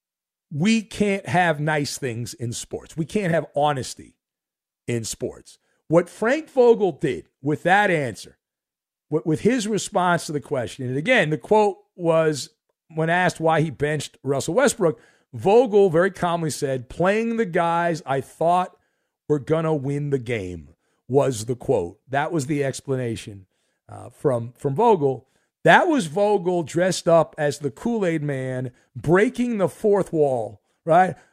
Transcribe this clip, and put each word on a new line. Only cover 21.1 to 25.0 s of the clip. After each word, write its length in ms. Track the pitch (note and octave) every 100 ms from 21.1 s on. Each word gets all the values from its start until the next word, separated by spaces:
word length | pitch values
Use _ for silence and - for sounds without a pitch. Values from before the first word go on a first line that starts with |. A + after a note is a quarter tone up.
| C#3 C3+ A2+
the 120 | A2+ A#2+
quote. 440 | - A#2 F2 - -
That 240 | C3+ D#3+
was 140 | E3+ C3+
the 180 | C#3+
explanation, 840 | C3+ - - C3 A#2+ A2 - G2 F#2+ _ _ _ -
uh, 200 | G#2 G2+
from, 440 | _ D3 A#2+ A#2 -
from 180 | C#3
Vogel. 520 | C#3 A#3 G3